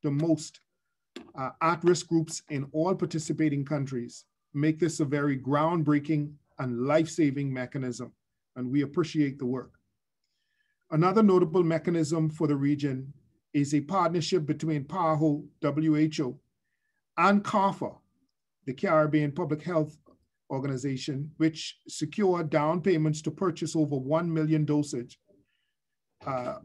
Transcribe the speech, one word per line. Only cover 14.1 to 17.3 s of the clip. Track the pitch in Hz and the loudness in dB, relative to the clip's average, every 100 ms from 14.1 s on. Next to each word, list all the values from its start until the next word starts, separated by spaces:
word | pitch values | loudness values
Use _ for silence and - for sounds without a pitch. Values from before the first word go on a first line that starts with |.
| 170 156 180 147 | 0 0 0 0
between | 151 160 151 123 | -4 -2 -4 -4
paho, | 185 165 156 156 147 - - | -2 0 2 2 0 -4 -4
W | 151 143 156 151 | -2 0 2 4
H | 156 156 | 2 0
O, | 135 - _ _ _ _ _ _ _ - | -4 -6 _ _ _ _ _ _ _ 2
and | 180 | 4